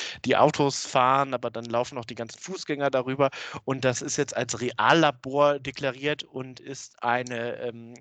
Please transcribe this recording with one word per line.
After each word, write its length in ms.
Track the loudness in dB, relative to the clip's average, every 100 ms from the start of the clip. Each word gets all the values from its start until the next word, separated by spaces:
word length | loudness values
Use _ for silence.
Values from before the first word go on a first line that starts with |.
| -10 -6 0
die 100 | 6
Autos 480 | 6 6 2 2
fahren, 480 | -2 2 4 4 2
aber 180 | -2 -6
dann 140 | -8
laufen 320 | -2 -2 -2 -6
auch 80 |
die 120 | -10 -10
ganzen 240 | -10 -12
Fußgänger 500 | -12 -10 -6 -2 0
darüber 400 | 0 -2 0 0 0 -10 -10
und 220 | -6 0 0
das 160 | 0
ist 160 | -4 -2
jetzt 180 | -2 -2
als 240 | -4 -4
Reallabor 960 | -4 2 6 6 6 2 -4 4 4 4
deklariert 640 | -4 -4 -4 -2 -4 -4
und 360 | -6 -10 -10 -12
ist 420 | -14 -14 -16 _
eine, 540 | 0 0 0 -6 -6 -6
ähm, 340 | -8 -8 -16 -20